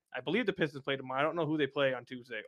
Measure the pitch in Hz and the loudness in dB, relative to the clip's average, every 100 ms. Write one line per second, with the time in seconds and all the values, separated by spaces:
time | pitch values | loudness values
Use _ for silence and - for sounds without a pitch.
0 | _ 127 131 196 208 - 160 143 139 135 | _ -8 0 0 2 2 0 -2 -4 -4
1 | 131 131 151 165 151 156 139 151 139 123 | -2 0 2 2 0 2 0 4 2 2
2 | 120 127 120 110 | -6 -14 -10 -6